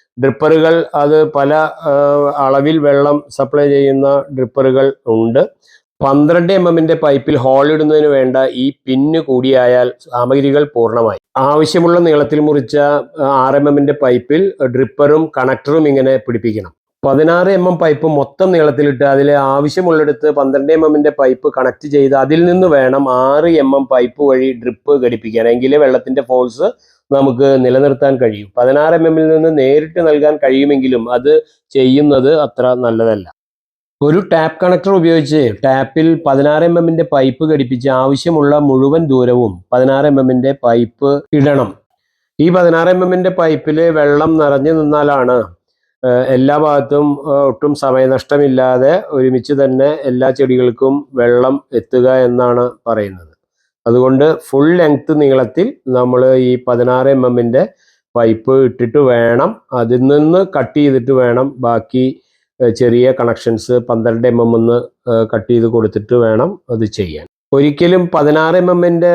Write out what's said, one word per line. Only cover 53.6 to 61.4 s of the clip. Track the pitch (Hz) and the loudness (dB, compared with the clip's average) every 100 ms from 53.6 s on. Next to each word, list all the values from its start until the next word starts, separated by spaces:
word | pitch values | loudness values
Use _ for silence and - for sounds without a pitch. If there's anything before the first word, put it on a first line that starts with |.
| _ _ 117 | _ _ -2
അതുകൊണ്ട് | 123 131 131 151 156 | 2 2 2 2 -2
ഫുൾ | - 135 151 180 | -4 0 2 2
ലെങ്ത് | 156 147 - 151 | 2 0 -2 0
നീളത്തിൽ | 143 131 120 - 220 - 131 | 2 2 0 -2 -4 -6 -4
നമ്മൾ | 127 127 127 131 131 | -2 0 2 2 2
ഈ | 127 123 | 2 -2
പതിനാറ് | 127 120 123 127 135 | -2 -2 0 0 2
എം | 135 127 | 2 0
എമ്മിൻ്റെ | 123 117 127 202 - _ _ _ 120 | 0 0 0 -2 -8 _ _ _ -2
പൈപ്പ് | 113 110 120 131 | 0 0 0 2
ഇട്ടിട്ട് | 131 - 120 147 | 2 0 -2 0
വേണം, | 135 120 117 120 170 226 - | 2 2 2 0 -2 -4 -8
അതിൽ | 127 113 123 131 | -4 -2 0 2
നിന്ന് | 143 151 180 185 | 2 2 0 0
കട്ട് | 143 120 151 | -4 -4 0
ചെയ്തിട്ട് | 147 131 120 | 0 0 0
വേണം | 131 123 120 | 0 0 0